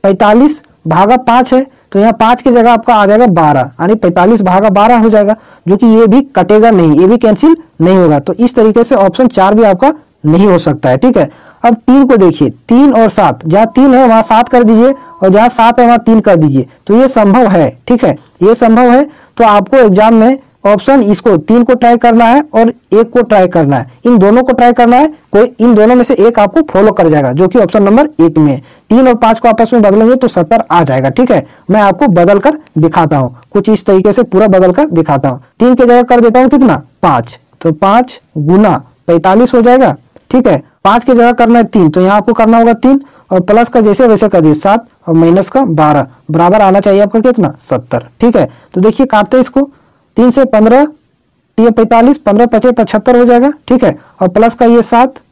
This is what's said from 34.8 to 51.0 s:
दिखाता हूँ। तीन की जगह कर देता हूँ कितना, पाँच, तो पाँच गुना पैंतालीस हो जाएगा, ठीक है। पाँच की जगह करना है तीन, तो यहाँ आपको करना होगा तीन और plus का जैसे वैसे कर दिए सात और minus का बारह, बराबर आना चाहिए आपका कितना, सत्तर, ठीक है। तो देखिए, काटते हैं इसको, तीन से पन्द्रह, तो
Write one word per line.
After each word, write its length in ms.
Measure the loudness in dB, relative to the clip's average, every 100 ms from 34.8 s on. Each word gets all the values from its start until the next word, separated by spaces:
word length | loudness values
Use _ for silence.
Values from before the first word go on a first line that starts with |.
| -2
दिखाता 380 | -2 -2 -4 -4
हूँ। 120 | -8 _ _
तीन 160 | 0 2
की 80 |
जगह 180 | 2 2
कर 180 | 2 0
देता 180 | 2 2
हूँ 100 | 0
कितना, 320 | 2 0 -2 -8 _
पाँच, 360 | -2 -2 -6 -18 _ _
तो 100 | -6
पाँच 460 | -2 0 0 -2 -12 _ -8
गुना 380 | -2 0 0 -2 -8 _ -4
पैंतालीस 460 | -2 0 0 0
हो 80 | 2
जाएगा, 340 | 2 2 0 -4 _ -20 _
ठीक 160 | -2 -2
है। 140 | -4 -8 _
पाँच 200 | -2 -2
की 80 | 0
जगह 200 | 0 0
करना 260 | 0 0 0
है 60 | 0
तीन, 240 | 0 0
तो 120 | 0
यहाँ 160 | 0 0
आपको 160 | -2
करना 240 | -2 0 2
होगा 160 | 0 0
तीन 260 | 0 -2 -4 _ _
और 100 | -4
plus 280 | 0 -2 0
का 120 | 0
जैसे 260 | 0 0 0
वैसे 200 | 0 0
कर 120 | 0
दिए 120 | 0 0
सात 320 | -2 -2 -4 _ -4
और 80 | 0
minus 340 | 2 0 -2
का 160 | -4 -2
बारह, 420 | -2 0 -2 -4 _ -8
बराबर 300 | -2 0 0
आना 180 | 0 0
चाहिए 220 | 0 0
आपका 180 | 0 0
कितना, 340 | -2 -2 -4 -6
सत्तर, 500 | -8 -8 -6 -10 -10 _
ठीक 160 | -2 0
है। 140 | -4 -8 _
तो 80 | -2
देखिए, 240 | -2 0 -2
काटते 320 | -2 0 -2
हैं 40 |
इसको, 280 | -2 -4 -6 _ _ _ _ -2
तीन 120 | 0
से 140 | 0 0
पन्द्रह, 400 | 0 2 2 0
तो 800 | -6